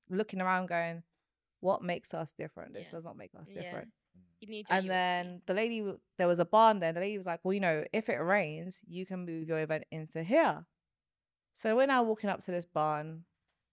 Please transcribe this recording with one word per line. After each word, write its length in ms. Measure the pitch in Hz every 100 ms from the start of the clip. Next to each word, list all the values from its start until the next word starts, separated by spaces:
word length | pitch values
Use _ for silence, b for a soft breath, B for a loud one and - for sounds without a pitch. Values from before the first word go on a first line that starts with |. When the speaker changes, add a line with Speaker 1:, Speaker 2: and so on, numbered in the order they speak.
| _
Speaker 1:
looking 320 | 185 214 190
around 260 | 185 185 185
going, 360 | 170 170 170 - _ _ _ _ _
"What 240 | 185 -
makes 300 | 175 175 -
us 180 | 165 160
different? 420 | - 160 - -
This 120 | 139 -
Speaker 2:
Yeah. 40 |
Speaker 1:
does 120 | 165
not 140 | 170 -
make 180 | - -
us 140 | 160
Speaker 2:
Yeah. 120 | 196
Speaker 1:
different." 280 | 180 185 233 _ _ 180 _ _
Speaker 2:
You 60 | 208
need 200 | 214 208
your 80 | 185
Speaker 1:
And 80 | 190
Speaker 2:
U 40 |
S 120 | 185 180 180
B. 60 | 180
Speaker 1:
then 120 | 180 -
the 80 |
lady, 260 | 185 226 226
w-, 200 | 202 - _ -
there 100 | 175
was 120 | 175
a 60 | 170
barn 340 | 214 226 208
there. 120 | 165
The 80 | 165
lady 180 | 196 208
was 80 | 180
like, 140 | 165
"Well, 100 | 185
you 60 | 202
know, 240 | 185 156 -
if 160 | 220 220
it 80 | 131
rains, 640 | 165 202 156 156 175 - -
you 180 | 170 185
can 200 | 185 175
move 220 | 160 160
your 120 | 160
event 240 | 156 156 -
into 300 | 160 156 160
here." 440 | 165 285 277 156 170 _ _ _ _ _ _ _ _
So 220 | - 220 226
we're 80 | 269
now 160 | 262
walking 260 | 226 220 202
up 140 | 185
to 80 | -
this 140 | 175 170
barn. 580 | 156 156 151 156 160 - _ _ _ _